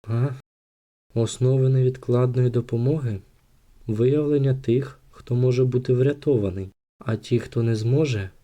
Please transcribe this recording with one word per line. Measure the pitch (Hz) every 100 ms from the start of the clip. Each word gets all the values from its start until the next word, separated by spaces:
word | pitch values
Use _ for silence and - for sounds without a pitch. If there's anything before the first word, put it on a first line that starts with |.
| -
А? | 117 135 131 - _ _ _ _ _ _
Основи | 120 113 - 127 135 131
невідкладної | 131 127 127 - 123 127 123 123
допомоги? | 120 117 117 123 156 127 101 - _ _ _ _ - -
Виявлення | 107 123 147 147 147 135
тих, | 131 - 120 131 - _
хто | - -
може | 123 127 123
бути | 131 123 127
врятований. | 123 131 143 - 131 98 92 95 _ _ _
А | - 110
ті, | - 120
хто | - -
не | 117 113
зможе? | 110 135 156 110 95 -